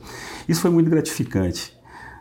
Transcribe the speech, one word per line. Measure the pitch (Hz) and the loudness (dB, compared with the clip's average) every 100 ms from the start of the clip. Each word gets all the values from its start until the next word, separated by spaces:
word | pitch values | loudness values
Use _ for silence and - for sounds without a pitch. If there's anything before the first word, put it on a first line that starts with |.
| - - - - - | -18 -16 -14 -8 -2
Isso | 165 | 0
foi | 180 | 4
muito | 170 160 | 4 6
gratificante, | 156 147 - - 98 90 - - - - - - - | 4 0 -4 -2 0 0 -2 -10 -16 -20 -20 -20 -20